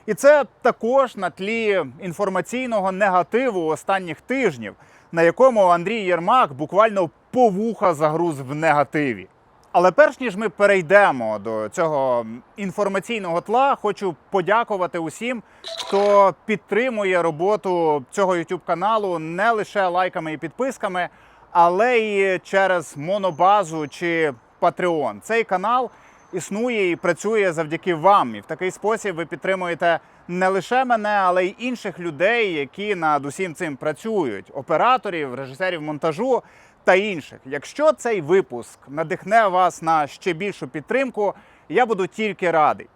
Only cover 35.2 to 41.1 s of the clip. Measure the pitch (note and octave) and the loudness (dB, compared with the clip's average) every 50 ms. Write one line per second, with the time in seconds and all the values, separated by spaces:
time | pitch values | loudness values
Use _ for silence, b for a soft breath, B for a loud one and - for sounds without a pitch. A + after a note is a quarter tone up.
35.2 | D3 C3 A#2+ B2+ C3+ B2+ C3+ C#3 F#3 F#3 F3+ D#3 D3+ D3+ D3+ C#3+ - E3 D3 D#3+ | -6 -6 -8 -10 -10 -12 -8 -6 -4 -4 -4 -4 -6 -8 -6 -2 -2 -4 -2 -2
36.2 | A#3+ C4+ B3 G3+ b b b b b b b b _ G#3 F#3 F#3+ G#3 G#3+ F#3+ D3+ | -2 0 0 -2 b b b b b b b b _ 4 4 4 4 0 -4 -6
37.2 | - - A2+ A2 _ C3 C#3 C#3+ - - - - D4+ D#4 C#4+ - - A#3 A3+ F#3+ | -10 -12 -20 -20 _ -10 -10 -10 -10 -10 -4 2 2 2 2 0 -4 -4 -2 -2
38.2 | D3 C#3+ F3+ G3 F3+ - B2 A#2+ A2 - - _ - - C3+ D#3 E3 D3+ F3+ - | 0 2 2 2 2 0 -8 -12 -12 -14 -20 _ -20 -10 -6 -6 -4 -4 -6 -8
39.2 | - F#3 G#3+ A#3 A3 F#3+ F3+ F#3 F#3 E3+ - - E3+ E3 E3 D#3 D3 C3+ - - | -4 2 2 4 4 4 2 2 2 2 0 -2 -2 0 0 0 0 -2 -8 -6
40.2 | - F#3 E3+ D#3+ G3+ G3+ E3 - D#3+ C3 - D#3 - - A3+ C4 C#4 B3 | -4 -4 -4 -2 -4 -6 -6 -8 -12 -10 -10 -12 -6 -2 -2 -2 -2 -2